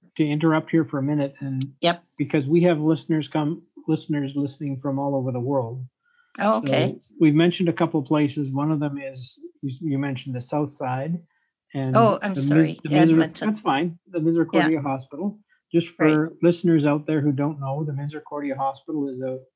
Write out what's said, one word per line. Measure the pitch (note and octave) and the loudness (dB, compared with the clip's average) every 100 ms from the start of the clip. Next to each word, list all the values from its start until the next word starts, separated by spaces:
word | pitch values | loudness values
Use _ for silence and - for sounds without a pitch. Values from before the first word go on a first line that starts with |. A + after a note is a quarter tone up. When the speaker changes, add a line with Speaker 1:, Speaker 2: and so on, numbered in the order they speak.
| _ - | _ -2
Speaker 1:
to | |
interrupt | D3+ D3 D#3+ D#3 D#3+ | 0 2 4 2 2
here | E3 C#3 | 0 0
for | D3 | -2
a | |
minute, | C3+ D3 C#3 C#3 | -2 0 -2 -4
and | C#3 C3+ C3+ - | -6 -6 -6 -2
Speaker 2:
Yep. | E3+ E3+ _ - | -2 -2 _ -6
Speaker 1:
because | C#3+ D#3 C3+ | -2 0 2
we | E3+ | 4
have | F3 D#3+ | 4 4
listeners | D3+ D#3+ - D#3+ C#3+ | 2 0 0 -2 0
come, | D#3 D3 E3 - - - | -2 -2 -4 -10 -12 -4
listeners | D#3 - D3 C3+ C#3 | -4 -2 -4 -2 -4
listening | C#3 - D3 C3 | -4 -6 -8 -6
from | C#3+ C#3 | -4 -4
all | C#3 C#3 | -2 -2
over | C3 | -2
the | B2 | -4
world. | A#2+ C#3+ A#2 C3 B2+ _ _ _ _ - | -2 -2 -2 -8 -12 _ _ _ _ -4
Speaker 2:
Oh, | G3+ A3 | 0 0
okay. | D3 C#3 E3+ | 0 0 0
Speaker 1:
So | - - - | -4 -14 2
we've | D#3 | 4
mentioned | D3 E3+ - F3 | 6 4 2 -2
a | |
couple | - D#3+ D#3+ | 0 0 -2
of | C3 | 0
places. | D3+ D3 D3+ C3+ | 2 2 0 -4
One | C3+ D3 | -2 0
of | D#3 | 0
them | D3 C#3 | -2 -6
is, | C4+ B2+ B2 - E4 - | -10 -12 -16 -18 -20 -12
you, | C#3 B2+ | -10 -6
you | D#3+ C#3 | -4 -2
mentioned | C#3+ B2+ C#3 B2 | -2 -6 -8 -10
the | |
South | B2 D3 D3 | -6 -4 -4
Side. | - C3 B2+ D3 E3+ - _ _ _ _ | -6 -6 -6 -4 -6 -10 _ _ _ _
And | C#3+ C3 C3 | -6 0 4
Speaker 2:
Oh, | A3+ F#3+ | 4 4
I'm | G#3 F3+ | -2 -2
Speaker 1:
the | |
Mis-, | C#3 | 2
Speaker 2:
sorry, | D3+ D#3+ D#3+ | 4 4 0
Speaker 1:
the | D#3 | 0
Miser-, | D3 D#3+ | 4 6
Speaker 2:
Edmonton. | D#3+ D#3+ - G#3+ | 6 4 0 -4
Speaker 1:
that's | G#3+ | -2
fine. | F3+ C#3 F3 E3 _ | 0 0 -2 -6 _
The | F3+ | -2
Misericordia | D#3+ E3 E3 E3 E3+ D#3+ | 0 2 2 2 2 0
Speaker 2:
Yeah. | |
Speaker 1:
Hospital. | C#3 C3+ C3 C#3+ G3+ G3 _ _ _ | -2 -6 -8 -8 -8 -8 _ _ _
Just | E3 E3 - | -2 -2 2
Speaker 2:
Right. | D#3 | 4
Speaker 1:
for | D#3 D#3+ - | 4 0 2
listeners | E3+ E3+ E3+ D#3+ D3 | 2 4 4 4 4
out | D3 D3+ | 0 0
there | D#3 | 0
who | D3 | 0
don't | C3+ C#3+ D3+ | 0 -2 -4
know, | C3+ C#3+ | -6 -6
the | D#3 | -6
Misericordia | C#3 C#3+ D3+ - D3 C#3+ C3+ | -6 -8 -10 -10 -8 -6 -4
Hospital | C3+ C3+ - D#3 C#3 | -4 -6 -8 -6 -4
is | B2+ | -6
a | C3 C3 C3 | -6 -8 -12